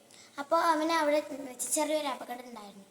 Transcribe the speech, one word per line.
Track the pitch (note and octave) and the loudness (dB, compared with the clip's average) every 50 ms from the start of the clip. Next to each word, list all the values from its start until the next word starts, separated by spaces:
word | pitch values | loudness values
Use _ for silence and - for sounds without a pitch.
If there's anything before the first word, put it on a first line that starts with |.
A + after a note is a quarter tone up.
| - - - - - - - C#4 | -20 -20 -20 -20 -20 -18 -12 -10
അപ്പോൾ | C#4+ - E4 | -2 2 2
അവന് | E4 E4+ E4+ D#4+ D4+ D#4 D#4+ | 4 4 4 4 4 4 2
അവിടെ | E4 E4 D4+ D4 D4 D4+ D4 - | 2 4 4 4 4 2 2 -2
വെച്ച് | C#4+ C4+ C#4 B3+ B3 - - - - | -8 -10 -10 -10 -8 -6 -4 0 0
ചെറിയൊരു | D#4 D4+ D4 D#4 D4+ D4 | 0 2 2 0 0 0
അപകടം | C#4 B3 A#3 A3+ B3+ B3 B3 B3 | -2 -6 -6 -8 -10 -10 -12 -12
ഉണ്ടായിരുന്നു. | B3+ A#3 G#3+ G3+ G3+ F#3 G3 G3 - | -14 -14 -14 -16 -16 -18 -18 -20 -20